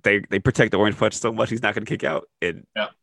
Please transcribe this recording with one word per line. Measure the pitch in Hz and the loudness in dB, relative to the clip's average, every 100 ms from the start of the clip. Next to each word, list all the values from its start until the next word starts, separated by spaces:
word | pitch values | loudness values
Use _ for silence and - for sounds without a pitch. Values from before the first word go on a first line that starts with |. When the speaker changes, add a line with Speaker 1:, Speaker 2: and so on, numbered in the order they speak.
Speaker 1:
they, | 101 101 - | 2 2 0
they | 95 | 0
protect | 127 - 113 | 2 2 2
the | 98 | 4
orange | 107 - | 2 2
punch | 107 - | 0 0
so | 117 | -2
much, | 110 110 | -2 -2
he's | 113 | -2
not | 107 | -2
gonna | 104 110 | -2 -6
kick | - | -4
out. | - - - _ | -4 -4 -8 _
And | 87 82 - 110 | -4 -4 -10 -8
Speaker 2:
Yeah. | 104 - | -8 -10